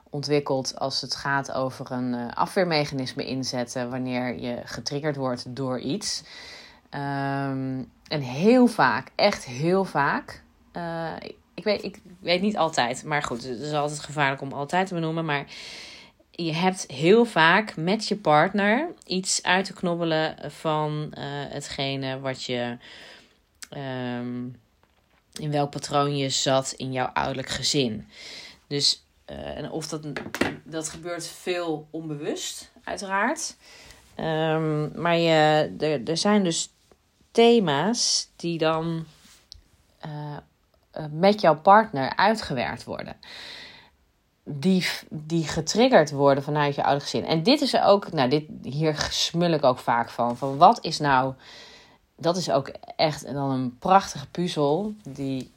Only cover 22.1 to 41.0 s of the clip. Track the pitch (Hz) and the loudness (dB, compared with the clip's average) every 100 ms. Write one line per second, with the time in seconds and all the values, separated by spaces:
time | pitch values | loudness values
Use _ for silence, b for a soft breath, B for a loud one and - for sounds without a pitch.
22.1 | 131 135 127 - 123 120 120 B B B | -6 -6 -6 -6 -4 -4 -6 B B B
23.1 | B B B _ _ - 147 135 127 123 | B B B _ _ -16 -12 -8 -6 -6
24.1 | 123 123 123 123 123 _ _ _ _ _ | -6 -6 -8 -8 -12 _ _ _ _ _
25.1 | _ _ - 151 147 143 143 - 147 143 | _ _ -10 -4 0 0 -4 -2 0 2
26.1 | 143 135 131 - 135 131 - 131 131 127 | 0 -2 0 2 2 0 -6 -6 -4 -4
27.1 | - 135 135 131 - 131 147 127 107 - | -2 -4 -4 -6 -4 0 2 0 -2 -12
28.1 | B B B B B - 143 143 - _ | B B B B B -8 -2 0 -2 _
29.1 | _ - 143 147 71 147 160 151 156 151 | _ -16 -12 -10 -10 -8 -8 -8 -10 -8
30.1 | 139 - - - - - 160 156 165 170 | -10 -10 -4 -4 -4 -12 -10 -8 -10 -10
31.1 | 170 160 - - 175 170 151 156 165 160 | -10 -10 -10 -6 -4 -2 -6 -6 -12 -8
32.1 | 147 170 370 - - - - - - 196 | -8 -6 -6 -8 -10 -16 -16 -10 -8 -4
33.1 | 196 226 320 - - B B B B B | -2 0 -2 -6 -12 B B B B B
34.1 | - 160 156 160 156 156 151 151 - 165 | -8 -4 0 2 0 0 0 -2 -2 0
35.1 | 170 165 160 151 156 143 92 151 143 110 | 2 4 6 6 6 2 0 -2 -2 -2
36.1 | 165 202 208 180 160 - _ _ _ _ | 0 4 4 4 0 -4 _ _ _ _
37.1 | _ _ - 233 233 175 139 180 240 - | _ _ 6 8 8 4 2 2 0 0
38.1 | - - _ 170 165 156 160 165 165 156 | 0 -4 _ -6 0 0 0 -2 -4 -8
39.1 | b b b b - _ _ _ _ 160 | b b b b -20 _ _ _ _ -12
40.1 | 151 147 147 - _ _ _ _ - | -10 -10 -10 -14 _ _ _ _ -12